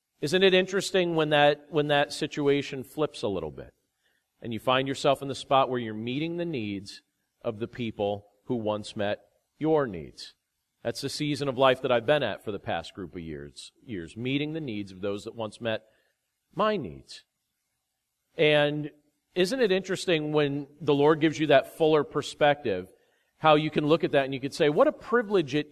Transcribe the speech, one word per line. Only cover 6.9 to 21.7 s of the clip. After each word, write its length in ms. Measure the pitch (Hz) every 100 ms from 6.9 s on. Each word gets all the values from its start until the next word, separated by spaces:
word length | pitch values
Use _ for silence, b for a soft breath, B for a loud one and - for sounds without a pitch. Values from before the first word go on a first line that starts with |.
| - _ _ _ _
of 160 | 120 107
the 80 | 113
people 580 | - 117 107 101 101 - _ -
who 100 | 123
once 400 | 107 104 104 107
met 240 | 101 107 _ _ _ -
your 260 | 151 156 131
needs? 480 | 87 67 - - _ _ _ _ _
That's 180 | 117 -
the 80 | 139
season 380 | - 151 143 143
of 100 | 123
life 260 | 131 127
that 80 | 131
I've 160 | 120 113
been 160 | 147
at 200 | 120 95
for 80 | -
the 80 | 98
past 360 | - 87 - -
group 180 | 85
of 80 | 92
years, 500 | 82 71 71 - - _ -
years, 320 | 98 80 110
meeting 360 | 127 139 151
the 80 | 160
needs 300 | 143 104 98
of 100 | 95
those 240 | 101 101 107
that 100 | 113
once 240 | 107 -
met 220 | 113 110 _ _ _ _ _ _ _ 165
my 220 | 214 208
needs. 460 | 98 69 - - _ _ _ _ _ _ _ _ _ _ _ -
And 520 | 151 147 147 151 147 _ _ _ _ 180
isn't 240 | 185 262
it 120 | 220
interesting 600 | 185 190 175 - 160 151
when 340 | 151 143 143 143 -
the 120 | 147 139
Lord 240 | 147 160
gives 180 | 156 131
you 100 | 151
that 300 | 135 -